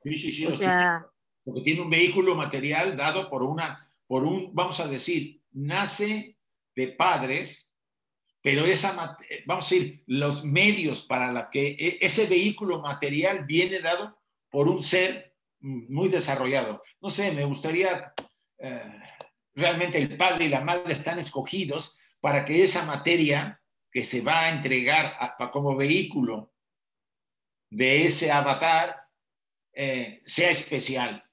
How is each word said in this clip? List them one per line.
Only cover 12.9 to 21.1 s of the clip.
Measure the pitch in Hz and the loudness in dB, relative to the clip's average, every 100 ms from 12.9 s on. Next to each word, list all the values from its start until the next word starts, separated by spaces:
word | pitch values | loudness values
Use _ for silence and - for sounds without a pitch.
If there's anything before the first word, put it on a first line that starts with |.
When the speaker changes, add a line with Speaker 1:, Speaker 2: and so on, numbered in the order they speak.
| 139 143 143 180 202 139 | -4 -2 0 0 0 -2
Speaker 1:
viene | 160 185 185 | 0 2 0
dado | 165 175 208 - _ _ _ | -2 -2 -4 -12 _ _ _
por | 143 143 | 2 4
un | - | 2
ser | - 185 185 - - _ _ _ | 2 2 2 -2 -12 _ _ _
muy | 139 131 113 139 185 | -10 -10 -6 0 2
desarrollado. | 175 147 135 127 135 113 104 - _ | 2 0 -2 0 0 0 -6 -14 _
No | 202 | -8
sé, | - 202 | -2 -2
me | 151 143 | 0 -2
gustaría, | 139 160 165 190 175 - - - _ _ _ | -4 -2 0 0 0 -6 -14 -14 _ _ _
eh, | 131 123 113 104 - - - _ _ - | -12 -12 -14 -18 -20 -20 -20 _ _ -2
realmente | 170 170 180 160 | 0 0 0 0
el | 135 - | -2 0
padre | 185 175 165 | 0 2 0
y | |
la | 139 | 0
madre | 147 175 180 | 0 -2 -2
están | 143 170 | -6 -4